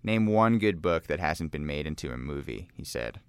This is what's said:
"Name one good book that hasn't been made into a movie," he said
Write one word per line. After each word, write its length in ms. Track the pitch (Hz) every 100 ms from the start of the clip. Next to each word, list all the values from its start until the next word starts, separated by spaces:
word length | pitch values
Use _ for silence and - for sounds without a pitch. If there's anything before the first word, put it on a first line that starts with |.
"Name 240 | 107 110 107
one 320 | 107 113 113
good 240 | 107 87
book 240 | 90 82 -
that 140 | 76
hasn't 320 | 82 80 80
been 120 | 73
made 220 | 76 73 73
into 260 | 76 71
a 40 | 62
movie," 520 | 65 71 69 57 -
he 80 | -
said 380 | - 62 58 -